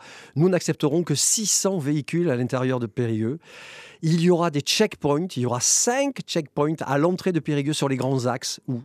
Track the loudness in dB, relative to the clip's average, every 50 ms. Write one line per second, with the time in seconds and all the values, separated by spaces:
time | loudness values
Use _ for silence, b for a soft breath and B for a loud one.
0 | B B B B B B B 2 4 4 4 2 0 0 -2 0 0 0 2 2
1 | 0 0 0 0 2 0 0 0 0 0 0 0 0 0 0 0 0 0 -2 -2
2 | -2 -2 -2 0 0 2 0 0 0 -2 -2 0 0 0 0 0 -2 -4 -2 -2
3 | -2 0 0 0 0 -2 -4 -6 B B B B B B B B B B B B
4 | 0 2 2 4 6 4 4 4 2 0 0 -2 -2 0 2 2 2 2 0 -2
5 | 0 0 2 0 0 -4 -4 -2 -2 -2 0 0 0 2 2 2 2 2 2 0
6 | 0 -2 -2 -6 -8 -4 -4 -4 -4 -4 -2 0 0 0 0 -2 -2 0 2 2
7 | 2 2 2 0 -2 0 -2 -2 -2 -2 -2 -2 0 -2 -2 0 0 0 0 0
8 | 0 0 0 0 0 -2 -2 -2 -4 -8 -8 -8 -6 -6 -6 -6